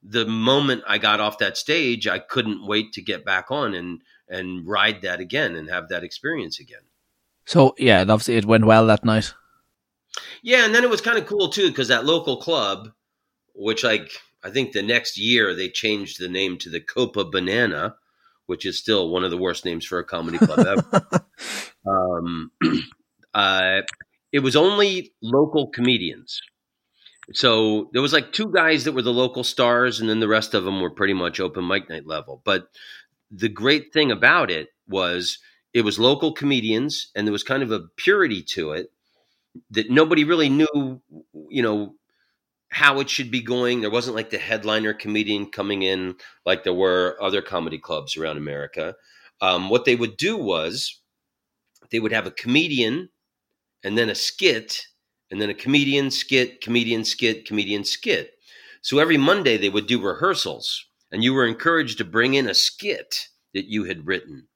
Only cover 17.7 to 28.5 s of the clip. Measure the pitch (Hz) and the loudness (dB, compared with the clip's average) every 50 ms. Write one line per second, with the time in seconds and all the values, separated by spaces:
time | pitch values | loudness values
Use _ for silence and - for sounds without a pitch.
17.7 | 82 73 82 110 - _ _ _ _ _ _ _ _ _ _ - 90 - - 95 | 0 -2 -4 -6 -6 _ _ _ _ _ _ _ _ _ _ -8 -8 -6 -6 -6
18.7 | 87 - - - 107 98 90 82 87 90 92 92 85 90 92 90 85 - - 87 | -6 -6 0 0 2 2 2 0 0 -2 -2 -2 -2 -2 -2 -2 -4 -4 -6 -6
19.7 | 85 85 80 - 92 87 85 - - 85 82 82 - - 226 - - - - - | -6 -6 -8 -6 -6 -6 -6 -6 -8 -6 -6 -4 2 2 2 2 4 2 2 4
20.7 | 202 254 - - - 196 - _ - 175 - _ _ - - - - - - - | 2 0 0 0 0 -2 0 _ -4 -4 -4 _ _ -16 -12 -12 -10 -10 -12 -14
21.7 | _ _ _ 95 98 95 92 92 90 85 82 87 87 82 80 - _ _ - 82 | _ _ _ -2 0 0 0 0 -2 -4 -4 -6 -6 -6 -8 -10 _ _ -2 0
22.7 | 85 - - - - _ _ _ _ _ _ _ - 107 101 95 95 95 92 92 | 0 -2 -4 -6 -16 _ _ _ _ _ _ _ -2 0 2 2 2 4 4 4
23.7 | 95 98 98 - - _ - _ _ _ _ _ - 143 131 135 120 147 160 190 | 2 2 0 -4 -14 _ -20 _ _ _ _ _ -2 0 2 4 4 6 4 6
24.7 | 208 202 208 202 190 180 - - _ _ - 113 120 139 156 151 156 151 135 117 | 4 4 2 2 2 -2 -6 -10 _ _ -6 0 2 2 2 2 2 -2 -2 -2
25.7 | - 120 120 127 127 107 90 80 - - - - - - - - _ _ _ _ | -2 0 2 2 2 2 0 -4 -8 -10 -14 -14 -14 -14 -14 -16 _ _ _ _
26.7 | _ _ _ _ _ _ _ - _ _ - - - - - 127 113 110 110 110 | _ _ _ _ _ _ _ -20 _ _ -20 -10 -4 0 2 4 4 4 4 2
27.7 | 107 107 98 - - 123 139 139 151 151 135 - - - 220 208 | 2 0 -2 -2 -2 0 0 4 2 2 0 0 -4 -4 -4 0